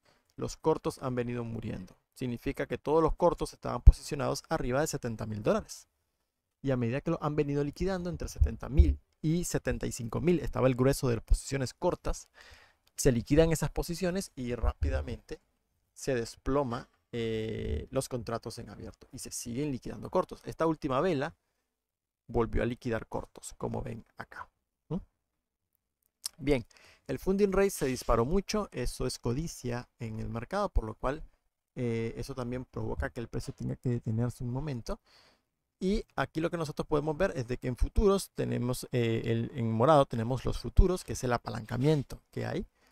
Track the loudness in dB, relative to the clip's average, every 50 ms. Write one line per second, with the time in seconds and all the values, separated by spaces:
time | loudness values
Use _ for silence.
0 | _ _ _ _ _ _ -12 -8 -8 -8 -8 0 2 2 2 2 0 -4 -6 -4
1 | -6 -4 -2 -2 -2 -2 -4 -6 -6 -6 -6 -6 -6 -6 -8 -8 -12 -16 -18 _
2 | _ _ _ -8 -6 -6 -6 -4 -4 -6 -4 -4 -4 -4 -4 -4 0 2 4 6
3 | 6 4 4 4 4 2 4 2 -6 -8 -8 _ -8 -6 0 10 10 10 10 10
4 | -4 -6 -4 -2 0 -2 -2 -4 -4 -4 -4 -2 0 0 0 0 0 0 -2 -4
5 | -4 -4 -4 -4 -6 -6 -4 -2 2 2 2 2 0 -6 -16 -20 -20 _ _ _
6 | _ _ _ _ _ _ _ _ _ _ _ -6 -2 0 0 2 0 0 -2 -2
7 | -2 -2 -4 -2 -2 -2 0 0 0 0 0 -2 -2 -2 -4 -4 -4 -2 -2 -4
8 | -4 -6 -6 -6 -8 -8 0 2 2 2 2 -6 -8 0 6 6 6 6 6 0
9 | _ _ _ -4 -2 0 0 0 0 -2 -2 -2 0 0 -2 -2 -4 -6 -6 -6
10 | -8 -4 -4 0 2 2 2 2 0 -2 0 2 4 4 4 4 4 4 4 2
11 | 2 0 0 0 2 2 2 2 2 -6 -4 -4 -4 -4 -4 0 0 0 0 0
12 | -4 -4 -4 -4 -6 _ _ -20 -20 -20 -20 -20 -20 _ _ _ _ _ -8 2
13 | 2 4 4 4 2 4 6 6 6 6 4 0 0 -4 -4 -4 -6 -6 -4 -4
14 | -2 -2 -2 -4 -6 -8 -10 -8 -6 -6 -4 0 0 -2 0 0 -2 0 0 -2
15 | -4 -6 -8 -10 -10 -14 -14 -14 _ _ _ _ _ _ _ _ _ _ _ -8
16 | -2 -2 0 0 -2 -4 -8 -8 -4 0 0 0 0 0 -2 -6 -8 _ _ _
17 | _ -10 -6 -4 -4 -2 -2 -2 -4 -4 -4 -4 -4 -4 -4 -4 -6 -4 -4 -4
18 | -4 -2 -6 -6 -6 -4 -6 -6 -6 -8 -12 -12 -14 -14 -14 -14 -14 -16 -16 _
19 | -20 -18 -16 -14 -14 -10 -10 -10 -8 -6 -6 -4 -4 -4 -6 -6 -8 -10 -10 -10
20 | -10 -2 -2 -2 -2 -2 -8 -14 -12 -12 -4 0 0 0 0 -2 -2 -2 0 2
21 | 2 2 0 0 -2 -4 -8 _ _ _ _ _ _ _ _ _ _ _ _ _
22 | _ _ _ _ _ -2 0 0 2 2 2 2 2 2 -2 -2 -4 -2 -2 -2
23 | -4 -6 -8 -8 -8 -10 -16 -18 -16 -16 -12 -8 -6 -4 -4 -4 -6 -6 -10 -12
24 | -14 _ _ -18 -16 _ -14 -16 -16 _ _ _ _ _ _ _ _ -8 -8 -8
25 | -8 _ _ _ _ _ _ _ _ _ _ _ _ _ _ _ _ _ _ _
26 | _ _ _ _ -12 -12 _ -6 0 0 0 0 0 _ _ -20 -20 -20 -20 _
27 | -8 -8 -8 -4 0 0 2 4 4 4 4 4 4 2 2 0 0 0 0 -2
28 | 2 2 4 4 4 2 2 0 0 0 -2 -4 -4 -4 -4 -4 -4 -4 -2 -2
29 | -4 -4 -4 -2 -2 -2 -2 -2 -2 -6 -8 -8 -6 -4 -4 -6 -8 _ _ -10
30 | -10 -8 -6 -6 -8 -6 -6 -6 -6 -4 -2 -2 -2 2 0 0 0 0 -8 -4
31 | -4 -4 -4 -4 -10 -16 _ _ _ _ _ _ _ _ -8 -4 -2 -2 -2 -2
32 | -2 -4 -6 -8 -10 -8 -8 -8 -6 -6 -6 -8 -8 _ -8 -8 -6 -6 -4 -4
33 | -6 -6 -6 -8 -10 -6 -6 -8 -8 -8 -10 -8 -8 -8 -8 -4 -4 -4 -4 -2
34 | -4 -4 -2 0 -2 -2 -4 -6 -8 -6 -6 -6 -6 -6 -8 -8 -6 -8 -10 -10
35 | _ _ _ -20 _ _ _ _ _ _ _ _ _ _ _ -4 0 0 0 0
36 | -2 _ -4 -4 -4 -2 -2 -2 -2 -2 -2 -2 -4 -4 -4 -8 -4 0 0 0
37 | 0 0 0 0 0 0 0 -4 -4 -4 -6 -4 -4 -4 0 0 0 2 4 6
38 | 6 6 6 4 0 -4 -4 -4 -2 -2 0 0 0 -2 -2 -4 -6 -2 0 2
39 | 2 2 2 0 0 0 0 0 0 -2 -2 -2 0 0 4 4 6 8 8 6
40 | 6 4 0 -4 -2 -2 -2 -2 -2 -2 -4 -4 -4 2 6 8 8 8 6 0
41 | -4 -6 -6 -4 0 0 0 0 -2 -4 -8 -8 -6 -4 -2 2 4 4 4 4
42 | 2 -4 -10 -16 _ _ -8 -6 -6 -4 -4 -6 -6 -8 _ _ _ _